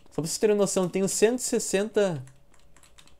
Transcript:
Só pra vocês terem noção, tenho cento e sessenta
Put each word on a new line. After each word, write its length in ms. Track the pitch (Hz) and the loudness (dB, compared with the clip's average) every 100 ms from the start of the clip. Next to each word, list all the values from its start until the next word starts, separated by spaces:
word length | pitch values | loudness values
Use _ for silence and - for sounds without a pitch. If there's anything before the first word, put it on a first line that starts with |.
| - | -10
Só 100 | - | -6
pra 40 | |
vocês 140 | 160 - | -6 0
terem 160 | 214 | 2
noção, 340 | 208 196 196 180 | 2 2 0 -2
tenho 200 | 190 190 | 0 -2
cento 320 | - 214 254 | 2 2 2
e 20 | |
sessenta 800 | - 226 - 190 214 220 196 151 131 - - - - - - - - | -2 -4 -2 -2 0 0 0 -2 -10 -20 -20 -20 -20 -20 -20 -20 -20